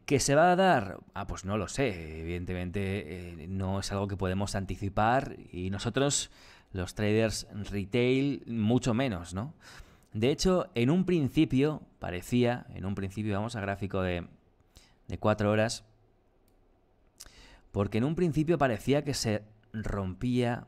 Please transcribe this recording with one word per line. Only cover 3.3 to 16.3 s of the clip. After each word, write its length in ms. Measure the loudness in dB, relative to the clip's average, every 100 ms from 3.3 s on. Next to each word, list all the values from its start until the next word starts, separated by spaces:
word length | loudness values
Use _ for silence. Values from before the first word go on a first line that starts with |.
| -12
eh, 40 | -8
no 320 | -4 -2 -2
es 120 | -2
algo 160 | -2 -2
que 100 | -2
podemos 380 | 0 0 -2 -4
anticipar 800 | -4 -6 -4 0 2 2 0 -8 -12
y 180 | -6 -4
nosotros, 640 | -4 -2 0 2 0 -4 -12 -20 -20 -10
los 240 | -6 -6 -2
traders 520 | 2 2 2 -2 -8 -10 -6
retail, 760 | -6 -2 2 4 4 2 -2 -4
mucho 460 | 0 2 4 4
menos, 400 | 2 0 -2 -6
¿no? 200 | -6 -8 -10 -20 -20 -20 -20 _
De 180 | 0 2
hecho, 400 | 2 4 2 2
en 160 | 0 4
un 160 | 4 4
principio, 800 | 2 2 4 4 4 2 0 -10 _
parecía, 640 | -8 -8 0 2 2 0 -8
en 160 | -8 -6
un 100 | -4
principio, 400 | -6 -4 -2 -2
vamos 200 | -2 -4
a 60 |
gráfico 400 | -4 -2 -2 0
de, 260 | 0 -2 -4 -14 _ _ _ -20 -20 _ -12
de 120 | -2
cuatro 320 | 2 4 4
horas, 340 | 4 2 -2 -12 _ _ _ _